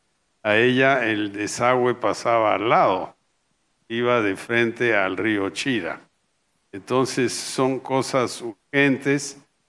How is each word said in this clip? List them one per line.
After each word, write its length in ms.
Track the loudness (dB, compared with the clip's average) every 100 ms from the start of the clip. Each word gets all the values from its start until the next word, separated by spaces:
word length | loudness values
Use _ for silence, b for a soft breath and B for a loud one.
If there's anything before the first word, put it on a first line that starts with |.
| _ _ _ _
a 140 | 0 4
ella, 500 | 4 4 4 2 0
el 240 | -2 -4
desagüe 640 | -4 -6 0 2 2 2 0
pasaba 600 | -2 -2 0 2 2 2
al 120 | 2
lado, 480 | 2 4 0 -4 -14 _ _ _ _ _ _ -10
iba 340 | -4 0 2
de 140 | 0 -2
frente 580 | -2 0 0 0 0
al 220 | 2 0 -2
río 360 | -2 -2 -2
Chira. 500 | -4 -4 -2 -4 -10 -14 _ _ _ _ _ _
Entonces, 580 | -16 -4 -2 0 0 -2
son 480 | -2 -8 -2 -2 -2
cosas 640 | -4 -4 0 0 -2 -4
urgentes 1000 | -12 -14 _ 2 2 2 0 -2 -2 -14 _ _